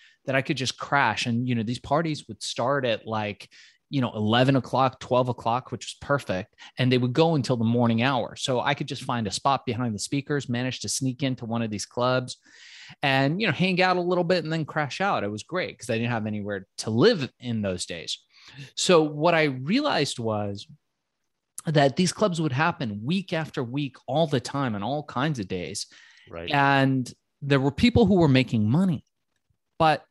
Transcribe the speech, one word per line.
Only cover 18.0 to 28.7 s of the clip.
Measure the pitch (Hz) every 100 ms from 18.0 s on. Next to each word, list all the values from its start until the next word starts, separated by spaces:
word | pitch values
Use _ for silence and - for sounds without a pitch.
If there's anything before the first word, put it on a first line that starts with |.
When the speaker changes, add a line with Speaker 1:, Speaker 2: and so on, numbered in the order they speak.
| 58 - _ _ - 135 135
Speaker 1:
So | - - 170
what | 156 151 170
I | 165
realized | 151 127 139 247 294 190 139 -
was | 113 107 104 101 - - _ _ _ _ _ _ _ - -
that | 151 139
these | 127 180
clubs | - 208 165
would | 156
happen | 127 170 165 120 104
week | 120 190 185
after | 160 143 -
week, | 117 139 139 - -
all | 147 165
the | 135
time, | - 139 131
on | 101
all | 104 120
kinds | - 123 151 127
of | 92
days. | 92 76 107 - - - - -
Speaker 2:
Right. | 85 85
Speaker 1:
And | 143 139 139 135 131 123 - _ -
there | 143 139
were | 139
people | - 240 233 196
who |
were | 190 156
making | 131 131 113
money, | 107